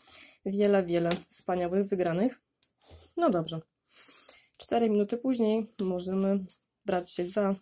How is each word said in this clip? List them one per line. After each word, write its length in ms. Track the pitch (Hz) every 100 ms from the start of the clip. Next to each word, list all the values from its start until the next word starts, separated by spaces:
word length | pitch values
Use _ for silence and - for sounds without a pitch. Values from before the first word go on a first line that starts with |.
| - - - - 196
wiele, 380 | 196 208 202
wiele 260 | 180 170 170 175 -
wspaniałych 580 | - - 180 175 185 196
wygranych. 540 | 190 175 165 233 - _ _ - _ - - - -
No 120 | 339
dobrze. 320 | 180 160 160 - _ _ - - - - - - -
Cztery 320 | - - 226
minuty 280 | 208 208 240
później 500 | 262 247 214 220 220 -
możemy 640 | 190 180 180 190 196 196 190 - _ _ -
brać 260 | 180 175
się 140 | - 175
za 300 | 185 196 196